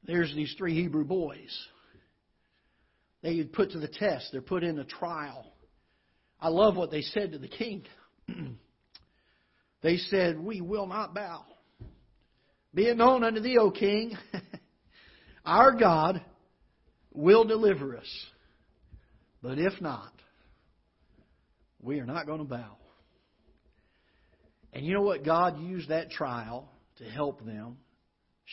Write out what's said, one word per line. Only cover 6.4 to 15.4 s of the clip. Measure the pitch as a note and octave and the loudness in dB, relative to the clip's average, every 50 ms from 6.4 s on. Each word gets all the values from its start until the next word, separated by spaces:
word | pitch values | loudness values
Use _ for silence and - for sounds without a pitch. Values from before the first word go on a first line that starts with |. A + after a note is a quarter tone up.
| D#3+ E3 | -2 0
love | E3 F3 G#3 A3 F#3 | 4 6 6 6 6
what | F#3 F3 D#3 | 2 -2 -2
they | D#3 D3+ | -2 -6
said | C#3+ - - G#3+ G#3 F#3 D#3 | -6 -4 -4 -4 -4 -4 -6
to | D3 | -10
the | C3 B2+ | -12 -12
king. | - - A3+ A#3 G3+ F3+ C#3 - - - - _ _ _ _ - | -8 -8 -6 -6 -6 -10 -12 -16 -20 -20 -20 _ _ _ _ -14
<clears throat> | - F3+ D#3+ C3 A#2+ - _ _ _ _ _ _ _ - _ _ _ _ _ _ _ _ _ _ _ _ _ _ _ _ | -10 -10 -10 -12 -12 -16 _ _ _ _ _ _ _ -20 _ _ _ _ _ _ _ _ _ _ _ _ _ _ _ _
They | - D#3+ E3+ F3+ | 0 0 0 0
said, | F3+ - G3 G3 F3+ E3+ D#3+ D#3 | 0 -2 0 2 2 2 0 -4
"We | E3 G3+ A3+ G3 | -6 -8 -8 -8
will | F3 E3+ G3+ G#3+ G3+ F#3 | -6 -6 -4 -4 -4 -4
not | F3+ G#3+ G#3+ E3+ E3 | -6 -8 -8 -6 -8
bow. | G3 G#3 F#3 E3+ D3+ - - - _ _ _ _ _ - - - _ _ _ _ _ _ _ _ _ _ _ _ _ _ _ _ | -10 -10 -10 -12 -14 -16 -20 -20 _ _ _ _ _ -20 -20 -20 _ _ _ _ _ _ _ _ _ _ _ _ _ _ _ _
Be | D#3 G3+ A#3 | 2 2 2
it | A#3+ A#3 | 4 6
known | A#3 B3+ C4 B3+ A#3 | 6 6 6 6 4
unto | A3+ A3+ A3 | 0 0 0
thee, | G#3+ B3 B3+ A#3 | -2 4 6 6
O | A3 G3+ | 6 6
king, | - - - G3 G3+ G#3+ A3+ A#3 A3 F3+ - - - | 4 2 0 2 2 2 -2 -4 -10 -14 -16 -12 -12
<laughs> | F#3 - - - - _ _ _ _ _ _ _ - - - - - - - - - | -12 -12 -12 -20 -20 _ _ _ _ _ _ _ -20 -20 -20 -20 -20 -20 -20 -20 -12